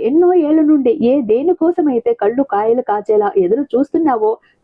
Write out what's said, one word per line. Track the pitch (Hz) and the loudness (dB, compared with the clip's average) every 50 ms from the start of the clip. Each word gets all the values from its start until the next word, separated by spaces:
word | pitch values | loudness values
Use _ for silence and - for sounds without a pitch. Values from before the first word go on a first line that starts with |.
| - 220 | 0 0
ఎన్నో | 277 320 359 349 370 359 311 294 | 2 2 2 4 4 2 2 2
ఏళ్ల | 311 320 | 2 2
నుండి | 320 294 311 294 262 240 226 - - 233 | 2 2 2 2 2 0 0 0 0 0
ఏ | 262 285 | 0 0
దేనికోసమైతే | 254 202 220 240 285 349 359 - 320 330 349 - 339 302 254 240 - 480 466 | 0 0 0 0 0 0 -2 0 0 -2 0 0 0 0 0 -2 -2 -2 -2
కళ్ళు | - - 202 240 247 277 | -2 -2 -2 0 -2 -4
కాయలు | - - 196 214 220 233 254 240 - | -2 -2 -2 0 0 0 -2 -2 -4
కాచేలా | - 208 202 - 214 208 208 202 - 196 | -4 -4 -2 -2 0 0 0 0 0 0
ఎదురు | 185 175 202 262 285 - | 0 0 0 -2 -4 -2
చూస్తున్నావో | - 240 285 - - 320 330 311 247 220 214 214 226 - _ _ _ _ | -2 -2 -2 -2 -2 -2 0 0 0 0 -2 -2 -4 -4 _ _ _ _